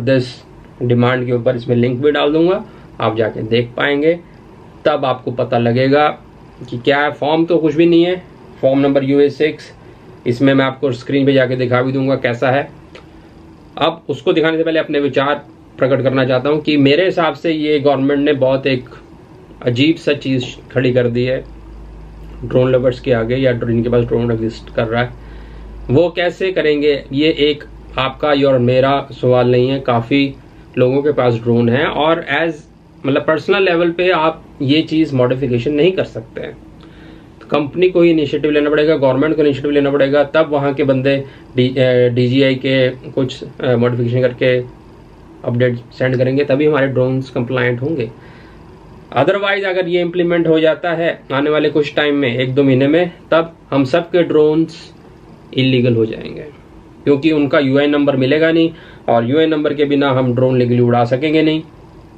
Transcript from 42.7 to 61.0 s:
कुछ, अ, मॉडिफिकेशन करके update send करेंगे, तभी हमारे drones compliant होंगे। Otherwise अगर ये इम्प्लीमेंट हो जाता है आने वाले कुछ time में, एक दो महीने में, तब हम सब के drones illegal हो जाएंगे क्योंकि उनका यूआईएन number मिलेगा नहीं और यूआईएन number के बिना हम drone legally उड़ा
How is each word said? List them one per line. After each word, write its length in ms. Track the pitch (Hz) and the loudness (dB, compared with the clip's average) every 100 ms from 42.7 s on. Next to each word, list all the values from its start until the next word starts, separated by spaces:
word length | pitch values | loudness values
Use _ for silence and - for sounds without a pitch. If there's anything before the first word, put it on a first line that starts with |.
| 135 127 | 0 0
कुछ, 560 | 127 - 139 127 - 127 - | -2 -8 -4 -4 -6 -14 -6
अ, 160 | 139 120 | -2 2
मॉडिफिकेशन 440 | 123 123 120 123 | 2 0 -2 0
करके 380 | 127 123 127 127 123 - - - - - - - | 0 0 0 0 -4 -12 -20 -20 -20 -20 -20 -12
update 320 | 131 120 123 120 - - | -6 0 0 0 -8 -6
send 180 | 127 127 | -2 0
करेंगे, 280 | 127 135 | 0 0
तभी 220 | 143 135 151 | 0 2 2
हमारे 200 | 143 139 | 2 0
drones 440 | 127 127 131 135 | 0 -2 -2 -4
compliant 520 | 135 120 127 123 120 | -6 -4 -2 -2 -2
होंगे। 280 | 139 156 113 - - - - - - - - - - 123 | -4 -4 -6 -10 -20 -20 -20 -20 -20 -20 -20 -20 -8 -2
Otherwise 460 | 151 196 196 196 | 0 0 0 -2
अगर 240 | 196 185 175 | -2 -2 -2
ये 120 | 175 | -2
इम्प्लीमेंट 480 | 175 175 170 170 165 | -2 -2 0 0 2
हो 120 | 160 | 2
जाता 320 | 160 151 175 | 2 0 -2
है 280 | 160 165 143 - | -2 -2 -4 -4
आने 180 | 135 147 | -2 0
वाले 200 | 151 151 | 0 0
कुछ 240 | 151 143 | 0 -2
time 200 | - 147 | 0 0
में, 240 | 143 135 123 | 0 0 -2
एक 160 | 131 | -2
दो 80 | 131 | 0
महीने 260 | 139 127 139 | 2 2 2
में, 220 | 160 175 - - | 2 0 -4 -2
तब 260 | 160 165 - - | -2 -2 -8 -4
हम 140 | 139 | -2
सब 260 | 131 170 170 | 0 0 0
के 120 | 180 | 0
drones 720 | 160 151 151 156 165 - - - - - - - - | 2 2 4 2 -2 -6 -20 -20 -20 -20 -20 -20 -8
illegal 420 | - 131 127 123 113 | -2 2 2 2 2
हो 100 | 110 | 0
जाएंगे 520 | - - - - - - - - - | -2 -12 -14 -16 -20 -20 -20 -20 -6
क्योंकि 280 | - 139 156 | 0 2 2
उनका 260 | 151 143 165 | 0 2 2
यूआईएन 320 | 135 135 147 | 2 2 2
number 260 | 147 143 135 | 2 0 0
मिलेगा 360 | 131 156 160 | 0 2 2
नहीं 200 | 165 165 - - - - | 2 0 -2 -18 -10 0
और 220 | 117 120 | 0 2
यूआईएन 200 | 147 160 | 2 2
number 240 | 151 151 | 0 -2
के 100 | 143 | -2
बिना 260 | 143 143 143 | 0 2 2
हम 240 | 131 127 | 2 0
drone 240 | 120 127 127 | 0 2 2
legally 220 | 123 120 | 2 2
उड़ा 240 | 120 120 | 2 2